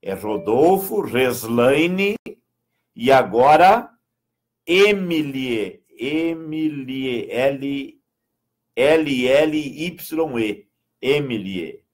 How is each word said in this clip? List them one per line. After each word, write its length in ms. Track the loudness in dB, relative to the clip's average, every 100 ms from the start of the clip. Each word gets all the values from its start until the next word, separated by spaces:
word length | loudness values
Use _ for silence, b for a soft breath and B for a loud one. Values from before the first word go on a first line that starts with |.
É 120 | -8
Rodolfo, 880 | -8 -6 -6 -2 2 4 2 0 -6
Reslaine 1120 | -2 0 0 -2 -4 2 4 4 0 0 -2 -4 -12 -20 _ _ _ _ _ -4
e 160 | 4
agora 760 | 4 4 2 6 8 8 6 0 _ _ _ _ _ _ _ 0
Emilie. 1160 | 4 4 4 -2 -2 -4 -6 -4 -4 -4 -10 _ _
Emilie, 1300 | -4 -2 -4 -6 -8 -4 -4 -4 -10 -6 -4 -6 -6
L, 720 | -2 -2 -2 -6 -8 -10 _ _ _ _ _ _ _ _ 0
L 520 | 2 2 2 0 2
L 300 | 4 2 0
Y 840 | -6 -8 -10 -10 -10 -6 -4 -2
E. 280 | -4 -4 _ _ _ _
Emilie. 840 | -2 -2 -2 -6 -6 -8 -10 -14 _